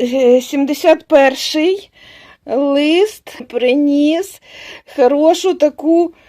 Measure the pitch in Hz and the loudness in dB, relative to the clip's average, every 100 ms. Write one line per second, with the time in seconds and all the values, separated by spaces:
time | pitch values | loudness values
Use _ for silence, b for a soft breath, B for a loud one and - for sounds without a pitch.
0 | 247 262 247 254 247 285 277 294 349 320 | -4 0 2 2 0 -4 -4 -2 0 0
1 | - 302 269 269 - 311 330 392 - B | 2 2 2 0 -6 -2 -2 -2 -8 B
2 | B B B B - 240 285 277 302 339 | B B B B -8 -4 -2 0 0 0
3 | 427 - - - - 240 247 277 285 285 | -2 -4 -20 -20 -10 -4 -2 0 0 0
4 | 294 330 381 - B B B B B - | 0 -2 -6 -14 B B B B B 0
5 | 247 285 311 349 370 339 294 - 294 330 | 2 2 2 2 0 0 -2 -2 0 0
6 | 339 B | 0 B